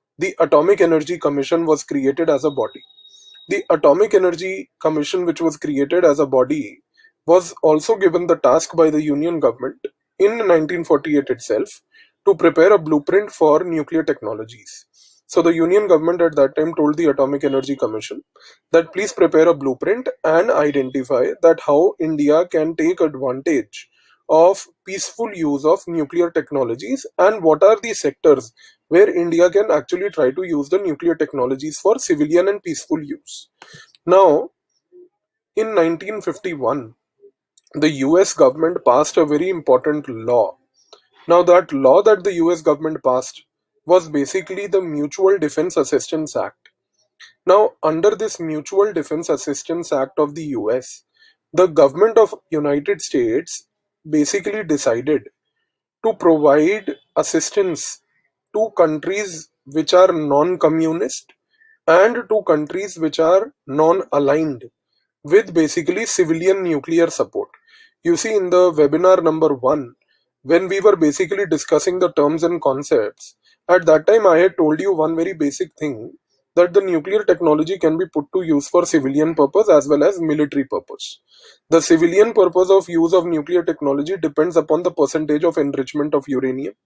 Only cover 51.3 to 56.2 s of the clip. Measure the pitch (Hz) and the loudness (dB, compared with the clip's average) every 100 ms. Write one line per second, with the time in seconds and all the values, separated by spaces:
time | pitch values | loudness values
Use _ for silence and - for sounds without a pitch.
51.3 | _ _ 156 185 151 143 147 220 226 208 | _ _ 2 2 4 4 4 2 4 2
52.3 | 214 _ 160 147 143 143 202 - - 117 | 0 _ -4 -2 -2 -2 -6 -4 -2 0
53.3 | 120 - - - _ _ _ 156 151 147 | -2 -6 -12 -16 _ _ _ -4 -2 0
54.3 | 202 202 214 170 143 - 117 131 147 - | -4 -4 -6 -4 -2 0 -2 0 -2 -4
55.3 | _ _ _ _ _ _ _ 226 220 | _ _ _ _ _ _ _ -6 0